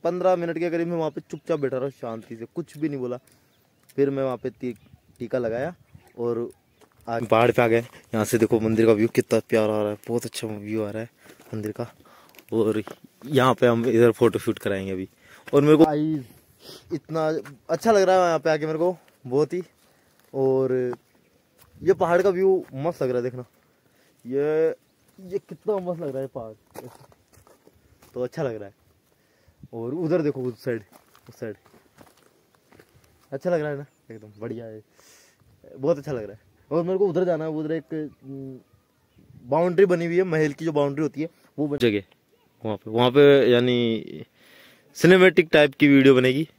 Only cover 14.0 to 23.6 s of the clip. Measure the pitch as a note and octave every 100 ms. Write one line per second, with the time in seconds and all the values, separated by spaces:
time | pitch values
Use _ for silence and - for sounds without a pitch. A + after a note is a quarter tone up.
14 | A#2 A2 A#2+ G#2 - G#2+ G#2 G2 F#2+ F#2
15 | F#2+ _ _ - - C#3+ D3 D3+ D#3+ D3+
16 | D#3 D3+ A#2 - _ _ - - - D#3+
17 | - D#3 D#3 D#3+ - C3+ - E3 A3+ G#3
18 | F#3+ F#3 F3 D#3+ D#3+ D#3 D#3 D#3 F3 F3
19 | _ _ B2+ C3 D3+ F3+ F3 _ _ _
20 | _ _ _ C3+ C3+ C3 C3 B2+ B2 A#2+
21 | _ _ _ _ _ _ _ - D#3 F#3+
22 | E3+ F3 F#3+ F3+ F#3+ F#3 - C3 D3+ E3+
23 | C3 B2 B2 B2+ B2 _